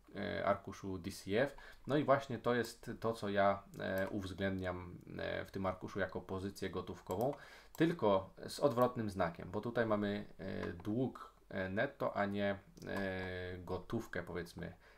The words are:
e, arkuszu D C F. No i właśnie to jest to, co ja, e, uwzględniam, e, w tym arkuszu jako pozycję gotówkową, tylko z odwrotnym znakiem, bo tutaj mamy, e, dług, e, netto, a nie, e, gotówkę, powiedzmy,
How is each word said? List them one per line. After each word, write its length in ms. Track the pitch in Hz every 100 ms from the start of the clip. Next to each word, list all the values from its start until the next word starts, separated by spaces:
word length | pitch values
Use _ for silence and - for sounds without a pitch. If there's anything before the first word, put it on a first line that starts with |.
| - -
e, 300 | 95 92 92
arkuszu 520 | 101 - 95 98 92
D 120 | 90
C 320 | - - 104
F. 140 | 143 - - - -
No 100 | 147
i 80 |
właśnie 340 | 127 135 - 113
to 160 | 120
jest 360 | 120 113 - - 101
to, 120 | 110
co 160 | 113 101
ja, 340 | 101 98 98 - 101
e, 300 | 101 95 98
uwzględniam, 920 | 107 95 90 98 95 92 90 87 92 - 90
e, 260 | 87 87
w 60 | 87
tym 160 | 95 95
arkuszu 340 | 92 - 101
jako 200 | 90 92
pozycję 500 | - 95 98 98 95
gotówkową, 640 | 90 87 87 - 92 127 143 - - - -
tylko 540 | 165 170 107 95 95 - -
z 120 | -
odwrotnym 500 | 143 120 - 120 107
znakiem, 400 | 95 87 85 85
bo 100 | 104
tutaj 260 | 117 120 113
mamy, 380 | 104 101 104 - -
e, 340 | 95 98 95
dług, 640 | 90 92 110 135 - - - -
e, 200 | 98 92
netto, 480 | 98 139 - 123 101
a 100 | 101
nie, 320 | 101 101 98 - - 95
e, 720 | 95 95 92 92 90 90 90
gotówkę, 640 | 87 90 - 117 - 87
powiedzmy, 540 | 85 87 85 - 85 85 -